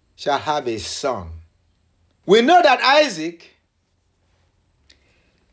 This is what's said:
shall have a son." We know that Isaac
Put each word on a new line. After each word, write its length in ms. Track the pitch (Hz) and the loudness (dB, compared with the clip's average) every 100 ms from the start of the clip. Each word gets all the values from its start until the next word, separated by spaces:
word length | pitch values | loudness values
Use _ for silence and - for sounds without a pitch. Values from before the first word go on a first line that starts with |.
| _ _ | _ _
shall 220 | 147 135 | -4 -4
have 300 | 151 147 123 | -4 -6 -6
a 100 | 110 | -8
son." 540 | - - 139 110 85 82 - _ _ _ _ _ _ _ - | -10 -8 -6 -8 -12 -18 -20 _ _ _ _ _ _ _ 2
We 160 | 220 | 2
know 180 | 254 359 | 6 4
that 180 | 311 247 | 4 2
Isaac 760 | 254 294 294 170 165 170 - _ _ _ _ _ _ _ _ _ _ _ _ _ _ _ _ _ _ _ _ | 2 2 2 -4 -12 -12 -20 _ _ _ _ _ _ _ _ _ _ _ _ _ _ _ _ _ _ _ _